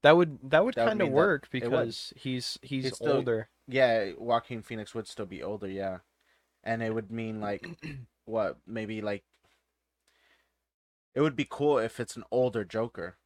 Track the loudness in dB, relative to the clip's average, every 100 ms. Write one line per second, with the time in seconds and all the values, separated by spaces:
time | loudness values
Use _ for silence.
0 | 10 8 6 0 2 4 4 2 2 2
1 | 2 4 4 2 -2 -4 0 0 0 -6
2 | -14 -10 -6 -6 -6 -12 -8 -6 -6 -4
3 | 0 0 0 -2 -4 _ -4 4 6 6
4 | 2 -4 0 0 0 -12 -8 -10 -8 -10
5 | -10 -10 -10 -8 -8 -8 -8 -4 -6 -6
6 | _ _ _ _ _ _ -6 -4 -2 -4
7 | -6 -8 -6 -6 -6 -6 -8 -14 -14 -14
8 | -16 _ -6 -2 -2 -4 -10 -10 -8 -6
9 | -6 -6 _ _ _ _ _ _ _ _
10 | _ _ _ _ _ _ _ _ _ _
11 | _ 0 0 0 -6 0 2 2 0 -6
12 | -8 -10 -2 0 2 0 -4 -4 -4 -6
13 | -12 -14